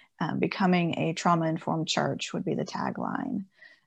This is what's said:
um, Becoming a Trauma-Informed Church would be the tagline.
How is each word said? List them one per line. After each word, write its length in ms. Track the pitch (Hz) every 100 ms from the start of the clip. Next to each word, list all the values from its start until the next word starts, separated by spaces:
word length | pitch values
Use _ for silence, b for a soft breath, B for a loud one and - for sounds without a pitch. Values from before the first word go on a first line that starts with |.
| b _
um, 200 | 165 -
Becoming 600 | 180 - 185 180 170 -
a 140 | 160
Trauma-Informed 760 | 180 180 170 165 165 - 160 156
Church 460 | - 143 - -
would 100 | -
be 120 | 185 -
the 100 | -
tagline. 800 | - - - - - - - 196 b b b